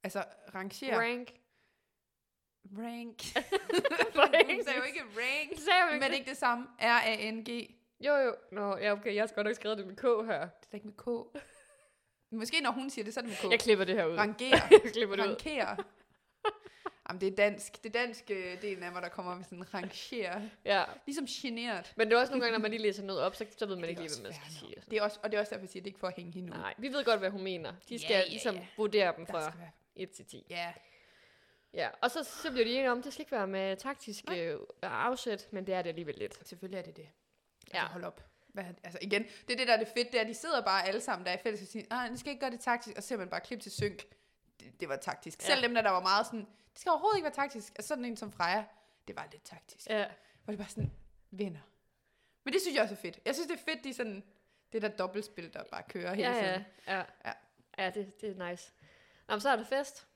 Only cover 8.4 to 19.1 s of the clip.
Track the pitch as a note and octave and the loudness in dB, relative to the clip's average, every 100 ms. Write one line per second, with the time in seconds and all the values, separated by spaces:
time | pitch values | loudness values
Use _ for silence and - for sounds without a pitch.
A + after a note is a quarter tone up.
8.4 | - F#3+ G3+ F#3+ G#3 G3+ G#3 G3+ G#3+ G#3+ | -8 -4 -2 0 2 0 0 0 0 2
9.4 | G#3 G#3+ G#3 G#3+ F#3+ G3 B3+ A#3 A3+ E3+ | 0 0 -2 -4 -6 -2 4 4 2 -2
10.4 | E3+ - - G#3 G#3 G3+ - A#3 A#3+ C#4+ | -4 -10 -14 -14 -14 -12 -4 -4 -6 -14
11.4 | - - - - _ _ _ _ _ A3 | -16 -20 -20 -20 _ _ _ _ _ -6
12.4 | A#3 D#4+ C4+ A#3 C4 C4 G#3+ A#3 A#3+ G3 | 0 0 2 -2 -4 -6 -4 -4 -6 -4
13.4 | G3 A#3 A#3 G#3 F#3 G3+ E3 E3+ G#3 G#3+ | 2 4 6 6 6 4 2 4 2 2
14.4 | B3+ C4+ - G#4 B3 G#3 G#3+ G3 G3+ - | 6 6 12 12 12 0 0 2 0 0
15.4 | - D4 F#3+ G3+ - _ _ _ _ _ | -4 -2 -2 -2 -8 _ _ _ _ _
16.4 | G#4+ G#4+ - - - _ - F3+ F#3+ F#3+ | -4 -4 -20 -14 -14 _ -10 -2 -2 4
17.4 | G#3 G#3 - - A3+ A#3 B3 A3+ - G3 | 4 4 -12 -12 -4 -2 -2 -4 -8 -6
18.4 | F#3 F3+ G#3 F#3+ F3+ F3 F3 | -6 -6 -6 -6 -6 -6 -8